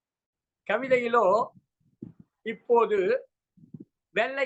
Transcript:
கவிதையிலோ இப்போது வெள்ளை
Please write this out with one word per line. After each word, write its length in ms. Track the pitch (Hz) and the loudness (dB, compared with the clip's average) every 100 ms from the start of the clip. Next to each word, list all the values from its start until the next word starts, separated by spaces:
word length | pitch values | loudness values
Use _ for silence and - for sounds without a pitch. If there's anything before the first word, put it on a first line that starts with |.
| _ _ _ _ _ _ _ | _ _ _ _ _ _ _
கவிதையிலோ 580 | 208 262 254 240 240 196 214 - - _ _ _ _ - _ - _ 220 | -6 0 0 2 2 2 2 -2 -10 _ _ _ _ -20 _ -20 _ -12
இப்போது 540 | 226 _ 240 214 208 185 254 - _ _ _ - - - _ _ 190 | -12 _ 2 2 0 0 -2 -6 _ _ _ -20 -20 -20 _ _ -4
வெள்ளை 300 | 240 269 | -4 -4